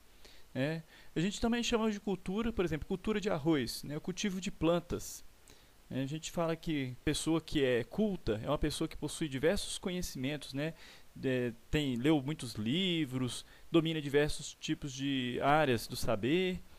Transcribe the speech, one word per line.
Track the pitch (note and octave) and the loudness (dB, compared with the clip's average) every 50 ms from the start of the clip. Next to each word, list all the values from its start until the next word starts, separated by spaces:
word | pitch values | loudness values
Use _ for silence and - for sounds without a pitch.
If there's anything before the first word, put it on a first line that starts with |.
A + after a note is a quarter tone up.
| - - - - - - - - - - | -16 -20 -20 -20 -20 -20 -18 -18 -16 -8
né? | - B2+ C3+ D3+ D#3+ E3 - - - - - - - | -4 -2 -2 -2 -2 -4 -8 -12 -18 -20 -16 -6 -2
A | D#3 | -2
gente | E3 G#3 G3+ - | 0 0 0 0
também | - A3+ A#3 A#3+ | 0 2 2 2
chama | A3+ - A#3 G#3+ A3 A3 | 2 2 2 2 2 2
de | G#3 G3+ | 0 0
cultura, | - G3+ F#3 - - - F#3 A3 A#3 A#3 | -2 -2 -2 -2 -2 -4 -2 -2 -2 0
por | A3+ - F#3 | 0 0 0
exemplo, | D#3 D#3+ D3 - | 0 0 -4 -4
cultura | - F#3+ F3+ - G#3+ G#3+ G#3+ | -2 -4 -2 0 0 -2 0
de | F#3+ G#3 | 0 0
arroz, | F3+ D#3 C3+ E3 D#3+ C#3 A#2 G#2+ - - - | -2 0 2 4 4 4 2 0 -4 -6 -8
né, | C3 D3 | -8 -8
o | D#3 | -6
cultivo | - F#3+ F3+ - - G#3 F#3 F#3+ | -6 -6 -4 -2 -2 -2 -2 -4
de | - - | -6 -6
plantas. | - - D#3+ D#3+ F3 E3+ E3 - G#2 F2+ - - - - - - - - - - - - - - - - - - | -4 0 2 4 4 2 2 -2 -4 -6 -6 -8 -12 -12 -14 -18 -20 -20 -20 -20 -20 -20 -20 -20 -20 -20 -12 -6
A | A#2+ C3 C3+ | -4 -4 -4
gente | C3+ D#3 D#3 - - | -4 -4 -6 -8 -6
fala | - F3 E3 D#3+ E3 | -2 -2 0 0 0
que | D#3+ - E3+ D#3 C#3+ C3+ B2+ B2 - - | -2 -2 -2 0 0 -2 -2 -4 -2 0
pessoa | D#3 C#3+ - - D#3 E3 D#3+ | 0 0 0 2 2 0 0
que | D#3 - C#3+ D3+ C3+ | 0 0 2 4 4
é | B2+ B2 A#2 C3 | 6 4 4 2
culta | - - F#3+ A3 G#3+ F#3 - - - G#2 A2 - | 0 0 0 0 0 0 -2 0 -2 -2 0 0
é | - | 0
uma | D3 | 0
pessoa | D3 - D3+ C#3 - D#3+ | 0 0 0 0 -2 -4
que | D#3 - | -4 -4
possui | - D#3 D3 - - E3 D3 | -4 -6 -6 -4 -4 -4 -2
diversos | C3 B2+ C#3 E3 G3+ G3+ - - - | 0 2 2 2 2 2 -2 -4 -6
conhecimentos, | - - F#3+ F3+ F3+ F3+ - - C3+ B2+ C#3 D3+ C#3+ - - C3 | -6 -4 -4 -2 -2 -4 -4 -4 -4 -4 -4 -4 -4 -8 -8 -6
né? | C#3 D3+ D#3+ D#3+ - - - - - - - - | -4 -4 -4 -6 -8 -14 -20 -20 -20 -20 -18 -10
De-, | - B2 C3+ B2+ B2+ B2 A#2+ A2+ - - - | -4 -2 0 2 2 0 -2 -4 -6 -6 -2
tem, | - D3+ D3 C3+ B2 | -2 0 0 0 0
leu | A#2 B2 D3+ E3 D3 | 2 4 4 4 4
muitos | C3 C#3 D#3+ - C#3 A2+ - | 2 -2 -6 -6 -8 -8 -6
livros, | G#2 G#2 A2+ C#3+ F3+ G3 F#3 E3+ D#3+ D3+ B2 B2+ B2+ B2+ B2 - - - - - - - - | -2 0 0 2 2 2 2 2 0 0 -2 -2 -2 -2 -2 -4 -6 -12 -14 -18 -20 -2 2
domina | E3+ E3+ D#3 E3 D#3+ D#3 | 4 4 4 4 2 -2
diversos | C#3+ C#3+ C3 C#3+ D3 D3+ - - C#3+ - - - | 0 2 4 4 6 4 2 -2 -6 -10 -12 -8
tipos | - D#3 D#3+ D#3 - C#3+ | -4 -4 -4 -4 -4 -6
de | B2+ C3+ C3+ C#3 C#3 C3 B2 B2 A#2+ - - | -6 -4 -2 0 0 0 0 -2 -2 2 4
áreas | C#3 D3 D#3 D3+ C3+ A#2+ A2 - | 6 6 6 6 6 4 2 0
do | - B2 | -4 -6
saber. | - - B2+ A2+ G2+ G#2 B2+ D#3+ F#3 F#3 F3+ F#3 F3 - - - | -2 0 0 0 2 2 2 2 2 2 0 -2 -4 -8 -12 -14